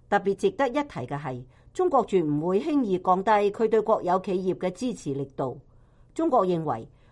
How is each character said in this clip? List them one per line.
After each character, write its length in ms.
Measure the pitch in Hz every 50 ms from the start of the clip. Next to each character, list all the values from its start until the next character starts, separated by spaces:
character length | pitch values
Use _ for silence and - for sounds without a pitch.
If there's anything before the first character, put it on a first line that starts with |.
| _ -
特 80 | 208 202
別 160 | 190 196 196
值 160 | 196 - 196
得 180 | 196 - 277 254
一 40 | -
提 80 | 294
嘅 280 | 285 285 - 147 - -
係， 340 | 143 143 151 139 127 123 127 - - - - - -
中 120 | - 359 359
國 120 | 277 254 208 -
絕 180 | - 185 160
唔 220 | 151 147 147 156 180
會 120 | 185 208
輕 240 | 277 330 302 285 254
易 140 | 202 185 175
降 260 | - 185 185 185 190
低 60 | 220
佢 400 | 214 208 208 202 202 - 226 220
對 100 | 226 220
國 220 | 214 220 214 -
有 180 | - 175 175 190
企 120 | 185 208 185
業 220 | 190 185 185 165
嘅 160 | - 185 185
支 200 | 180 - 247 254 196
持 180 | - - 151 135
力 120 | 139 139 139 -
度。 240 | - 143 127 135 147 - _ - - - _ _ - - _ -
中 120 | - 330 330
國 160 | 254 240 190
認 200 | 185 180 165 160
為， 260 | 151 123 113 113 - - _ _ -